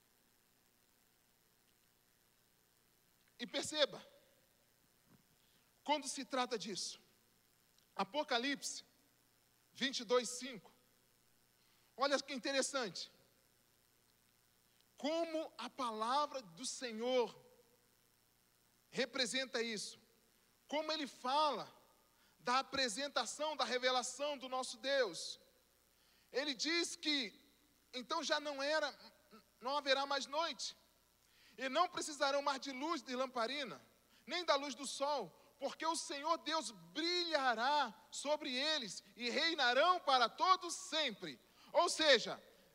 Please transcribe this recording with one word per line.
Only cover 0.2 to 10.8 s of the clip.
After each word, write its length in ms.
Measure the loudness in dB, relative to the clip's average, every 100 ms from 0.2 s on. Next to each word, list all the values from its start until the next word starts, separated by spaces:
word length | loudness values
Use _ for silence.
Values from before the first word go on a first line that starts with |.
| _ _ _ _ _ _ _ _ _ _ _ _ _ _ _ _ _ _ _ _ _ _ _ _ _ _ _ _ _ _ _ -12
E 80 | -6
perceba, 560 | -4 -2 2 2 0 -16 -20 _ _ _ _ _ _ _ _ _ -20 _ _ _ _ _ _
quando 240 | -2 0 -2
se 160 | -8
trata 340 | -4 -2 -2 -4
disso, 400 | -6 -6 -8 -10 -18 _ _ _ _ _ _ _ _
Apocalipse 880 | -6 -4 -2 0 0 0 -2 -6 -10 -14 _ _ _ _ _ _ _ _
vinte 260 | -4 -4 -2
e 40 |
dois, 240 | 2 2 2
cinco, 420 | -6 -10 -12 -16 -20